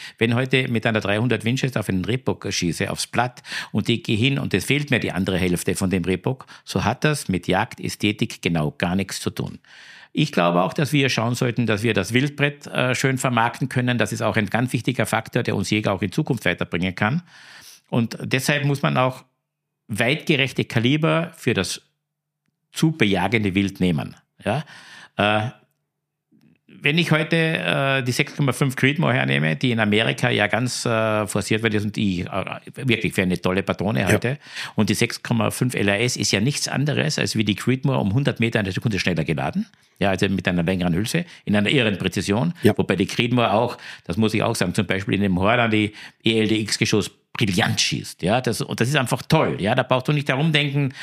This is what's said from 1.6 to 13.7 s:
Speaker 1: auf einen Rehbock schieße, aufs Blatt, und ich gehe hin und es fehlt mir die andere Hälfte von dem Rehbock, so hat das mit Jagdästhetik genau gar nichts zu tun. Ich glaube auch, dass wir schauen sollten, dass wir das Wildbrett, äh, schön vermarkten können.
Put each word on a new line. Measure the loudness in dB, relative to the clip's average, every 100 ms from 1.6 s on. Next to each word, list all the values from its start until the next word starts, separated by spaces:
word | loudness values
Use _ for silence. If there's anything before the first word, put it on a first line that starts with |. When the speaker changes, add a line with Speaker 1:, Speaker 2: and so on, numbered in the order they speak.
| 0 -2
Speaker 1:
auf | -2
einen | -2
Rehbock | 0 -2 -2 -4 -4
schieße, | -2 -2 -2 -4
aufs | -4 -4
Blatt, | -2 -2 -4 -12 -12 -4
und | -2 0
ich | 0
gehe | 0 0
hin | 2 0
und | 0
es | -2 0
fehlt | 0 2
mir | 0
die | 0
andere | -2 0 0
Hälfte | 0 0 -2 -2
von | 0
dem | 0
Rehbock, | 0 -2 -2 -6 -10 -20 -4
so | -2
hat | 0 0 0
das | 0 -2
mit | -4 0
Jagdästhetik | 0 0 -6 -8 -2 -2 0 -4 -2
genau | -2 0 -2
gar | -2 -2 -2
nichts | -4 -6
zu | -8
tun. | -6 -10 -10 _ -20 -20 -20 -6
Ich | 0 0
glaube | 4 4 4
auch, | 2
dass | 0 0
wir | 2 2
schauen | 2 0 0
sollten, | 0 0 0
dass | 2
wir | 2 0
das | 2
Wildbrett, | 0 0 0 -2 -2 -8
äh, | -2 0
schön | 2 0 2
vermarkten | 2 2 2 0
können. | -2